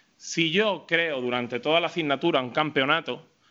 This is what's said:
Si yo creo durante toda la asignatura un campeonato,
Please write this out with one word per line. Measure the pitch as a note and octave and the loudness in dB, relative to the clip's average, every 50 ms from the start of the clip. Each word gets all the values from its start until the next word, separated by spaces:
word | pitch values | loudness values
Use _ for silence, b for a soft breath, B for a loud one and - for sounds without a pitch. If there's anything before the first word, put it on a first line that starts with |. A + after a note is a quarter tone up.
| b b b _ | b b b _
Si | - - - E3+ E3+ D#3+ | -16 -8 -2 -2 0 2
yo | D#3 G3 A3 G#3+ F#3+ D#3+ - - | 2 2 2 2 0 -2 -2 0
creo | E3+ E3 E3+ E3 D3 C3 | 0 0 2 0 -2 -2
durante | B2 B2 B2 B2 A#2+ A#2 B2 A#2+ | -2 -2 0 -2 -2 -2 -4 -4
toda | - D3 D#3 E3+ | 0 2 2 2
la | F3 D#3 | 2 0
asignatura | - F3 D#3+ C#3+ C#3 C3+ - E3+ E3 C#3 | -2 -2 -2 0 0 0 2 2 2 2
un | B2+ A#2+ | 0 0
campeonato, | A#2 D#3 D#3 D3+ C#3+ D3 C3+ C#3 D#3 E3 - - B2 - - - _ b b b | 0 -2 -2 0 0 0 2 2 2 0 0 -4 -8 -10 -12 -16 _ b b b